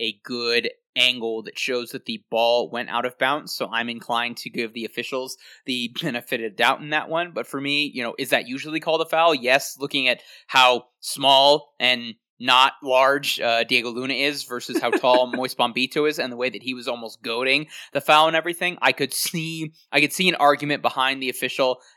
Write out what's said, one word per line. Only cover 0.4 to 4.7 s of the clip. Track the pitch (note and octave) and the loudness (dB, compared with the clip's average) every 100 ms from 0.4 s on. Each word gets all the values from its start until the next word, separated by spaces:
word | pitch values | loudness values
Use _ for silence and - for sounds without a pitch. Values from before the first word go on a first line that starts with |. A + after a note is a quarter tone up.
| A#2+ A#2+ - - _ B2+ | 0 0 0 -8 _ 2
angle | B2+ B2 A2+ A2 | 2 2 -6 -6
that | G#2 - | -8 -10
shows | - B2 A#2+ | -4 -4 -6
that | C3 - | -10 -10
the | A2 - | -10 -4
ball | A2+ A#2 A#2+ F2+ | 2 4 2 0
went | A#2 - | -6 -4
out | A#2+ | -4
of | B2 - | -4 -2
bounds, | C3 D3 - | 0 0 -4
so | - G2+ | -8 -4
I'm | A2+ A#2 | -4 -4
inclined | A#2 - A#2 A#2+ A#2 | -8 -4 -2 -2 -8
to | A#2 | -10
give | A2+ A2+ | -6 -6